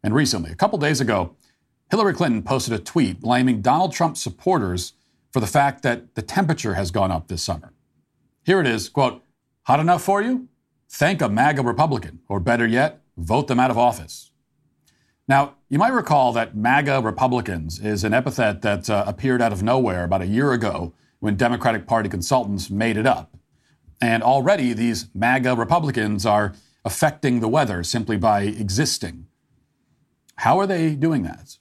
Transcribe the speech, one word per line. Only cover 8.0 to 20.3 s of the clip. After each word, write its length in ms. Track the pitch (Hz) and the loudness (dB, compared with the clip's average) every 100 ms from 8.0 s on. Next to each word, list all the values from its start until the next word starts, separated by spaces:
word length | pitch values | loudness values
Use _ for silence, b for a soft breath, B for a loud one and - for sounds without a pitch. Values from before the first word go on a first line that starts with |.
| _ _ _ _ | _ _ _ _
Here 200 | - 190 | 0 2
it 40 | 135 | 2
is, 220 | 113 - | -2 -2
quote, 340 | - 131 - _ _ _ _ | 0 0 -2 _ _ _ _
"Hot 160 | - 143 | 0 2
enough 200 | 160 175 | 4 2
for 220 | - 202 | 2 0
you? 260 | 226 254 254 _ _ _ _ | 0 -4 -6 _ _ _ _
Thank 320 | - 147 - | 0 0 2
a 80 | 120 | 0
maga 320 | 104 139 143 | 2 2 2
Republican, 600 | 120 117 156 123 - - _ | 0 2 0 0 -6 -16 _
or 140 | 98 | -4
better 260 | 87 117 117 | 0 0 2
yet, 360 | 117 156 - _ - | 2 0 -4 _ -14
vote 300 | 82 120 - | -2 0 2
them 120 | 123 | 2
out 100 | 131 | 2
of 60 | 113 | 2
office." 540 | 123 113 80 - - _ _ _ _ _ _ _ _ _ - | 2 0 -14 -20 -20 _ _ _ _ _ _ _ _ _ 2
Now, 280 | 139 143 _ _ | 2 2 _ _
you 80 | 143 | 2
might 160 | 226 | 2
recall 400 | 254 - 147 123 | 2 2 2 4
that 200 | 113 113 | 0 -4
maga 460 | 104 113 135 139 135 | -2 2 2 2 0
Republicans 800 | 110 - 127 123 107 87 80 85 | 0 0 0 0 -2 -6 -8 -6
is 240 | 104 104 | -4 -2
an 80 | 104 | 0
epithet 480 | 117 131 131 110 95 | 0 0 0 -2 0
that, 300 | 110 101 98 | -2 -2 -2
uh, 140 | 104 98 | -2 -2
appeared 340 | 92 131 123 | -4 -2 2
out 140 | 117 | 0
of 80 | 98 | 0
nowhere 420 | 107 131 117 90 | 0 0 0 -2
about 160 | 85 87 | -2 -2
a 60 | |
year 260 | 92 | 0